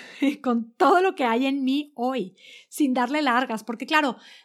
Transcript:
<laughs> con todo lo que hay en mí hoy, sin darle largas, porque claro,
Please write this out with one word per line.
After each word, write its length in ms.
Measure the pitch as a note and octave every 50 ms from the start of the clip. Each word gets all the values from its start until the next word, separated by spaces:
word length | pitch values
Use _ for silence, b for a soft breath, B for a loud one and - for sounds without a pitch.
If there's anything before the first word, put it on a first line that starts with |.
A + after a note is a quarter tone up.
| B B B B
<laughs> 220 | C#4 C#4 D4 -
con 300 | - C4 A#3 A#3 A3+ - _
todo 260 | - - C#4 D4+ F4
lo 120 | F#4 F#4+ -
que 100 | - C4+
hay 220 | A#3 A3+ A#3+ C4+
en 160 | C4+ C4+ C#4+
mí 300 | C4 B3+ C4+ D4 D4 D4 _
hoy, 420 | - A#3+ B3+ C4 B3+ F#3+ F#3 B B B B B B B B
sin 260 | - - D#4 C4 B3+
darle 280 | B3+ B3 A#3+ C#4+ D4+
largas, 400 | D4+ C4 A#3 B3 C4+ B3+ A3+ G#3
porque 240 | - - A3+ - C4+
claro, 300 | C#4+ D#4+ D#4 D4+ C4 - B B B B B